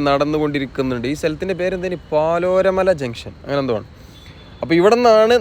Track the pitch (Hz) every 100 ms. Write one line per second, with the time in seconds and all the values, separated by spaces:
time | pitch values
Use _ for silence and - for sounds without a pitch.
0 | 143 139 147 151 151 143 135 - 131 123
1 | 120 151 165 151 190 175 180 185 185 175
2 | - 151 156 170 180 190 190 185 190 170
3 | 127 113 - - - 139 135 107 - -
4 | - - - - - - 127 170 190 233
5 | 240 220 220 240